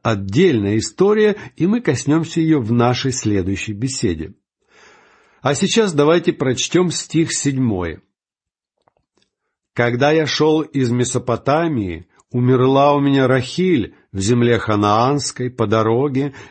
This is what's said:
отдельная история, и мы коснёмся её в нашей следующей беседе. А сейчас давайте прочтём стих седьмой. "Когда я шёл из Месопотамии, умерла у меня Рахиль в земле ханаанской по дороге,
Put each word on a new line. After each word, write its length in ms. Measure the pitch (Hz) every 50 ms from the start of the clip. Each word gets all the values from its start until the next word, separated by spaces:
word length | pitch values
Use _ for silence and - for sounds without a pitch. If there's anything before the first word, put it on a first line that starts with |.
| -
отдельная 720 | 117 110 101 98 95 101 147 190 180 131 107 101 98 107
история, 600 | 110 107 - - - 185 202 214 220 214 208 202 - - - -
и 120 | - 156
мы 120 | 190 220 240
коснёмся 640 | - 165 131 120 - 135 151 165 156 160 - 165
её 180 | 160 160 156 143
в 140 | 110 107 120
нашей 400 | 120 117 120 123 - - 131 127
следующей 580 | - - 110 104 95 87 95 98 95 - 110
беседе. 600 | 104 101 127 131 - - 120 95 82 78 78 92 - _ _ _ _ _ _ _ _ _ - - - _ _ _ _ _ _ _ _ _
А 140 | - 135 147
сейчас 380 | - 196 175 - 226 220 190 156
давайте 400 | 143 143 156 170 175 170 180 -
прочтём 580 | - 139 131 120 - - - - 175 185 165
стих 400 | - - - - - 160 165 -
седьмой. 680 | - - - 143 135 131 131 117 101 90 87 80 - - _ _ _ _ _ _ _ _ _ _ _ _ _ _ _ _ _ _ _ _ _ _ _ _ _ _ _ _ _ _ _ _ _ _ - 123
"Когда 320 | 120 120 120 120 139 147
я 140 | 160 160 156
шёл 360 | 131 - - 151 156 156 160
из 300 | 147 - - 139 127 117
Месопотамии, 1200 | 120 123 120 120 - 123 - - 117 107 - 135 143 160 170 165 147 113 101 90 82 82 90 _ _ _ _ _
умерла 640 | - 123 123 123 131 123 127 131 135 139 143 147 143
у 40 | 143
меня 280 | 139 139 139 139 131
Рахиль 680 | 127 131 127 127 - - 175 185 185 165 123 87 - - _ _ _
в 80 | - 98
земле 400 | 95 110 123 120 120 120 117 104
ханаанской 880 | - 113 107 101 104 104 104 113 120 131 143 143 - - - - 123 123
по 180 | - - 110
дороге, 640 | 101 110 110 107 113 117 123 143 147 127 131 139 139 - - - -